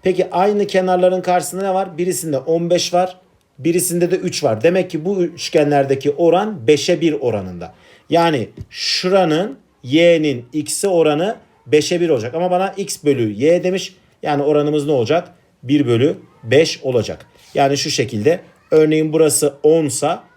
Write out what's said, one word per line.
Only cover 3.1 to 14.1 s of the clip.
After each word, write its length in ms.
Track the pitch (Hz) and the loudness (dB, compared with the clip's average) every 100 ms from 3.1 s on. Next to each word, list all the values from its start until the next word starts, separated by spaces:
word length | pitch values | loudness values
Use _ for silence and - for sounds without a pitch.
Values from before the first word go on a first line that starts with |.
| - _ _ _ - | -6 _ _ _ -6
Birisinde 520 | 147 175 - 175 175 | -2 0 0 -2 0
de 60 | 180 | 0
üç 280 | 180 - | -4 -2
var. 180 | 139 107 | -2 2
Demek 280 | 170 180 - | 2 0 -2
ki 140 | 165 | -6
bu 180 | 165 196 | -4 -2
üçgenlerdeki 880 | 175 - - 165 147 147 135 135 143 | -4 -4 -2 0 2 2 2 0 -2
oran 560 | 143 170 175 214 190 113 | 0 2 2 0 -4 2
beşe 340 | 147 - 170 | 2 2 0
bir 120 | 160 | 0
oranında. 600 | - 123 104 95 87 85 _ _ _ _ | -2 -4 -4 -8 -12 -16 _ _ _ _
Yani 380 | 160 170 139 101 - - | 2 2 0 -6 -12 -18
şuranın 880 | - - - 185 190 170 151 214 277 _ _ | -10 -6 -4 0 2 2 0 -2 -8 _ _
y'nin 640 | 123 147 170 165 151 123 120 | -2 4 4 4 0 -4 -6
x'e 360 | 151 143 - 202 | -8 -6 -4 0
oranı 480 | 175 151 147 190 - _ _ - | 2 2 0 -2 -6 _ _ 0
beşe 340 | 147 143 170 | 2 2 -2
bir 80 | 170 | 0
olacak. 260 | 131 113 | 0 -2
Ama 160 | 160 180 | -4 -2
bana 180 | 180 190 190 | 0 -2 -6
x 280 | 196 - | -10 -2
bölü 280 | 147 131 110 | 0 2 0
y 320 | 101 147 170 | 0 2 2
demiş. 320 | 180 190 - _ _ | 0 -4 -8 _ _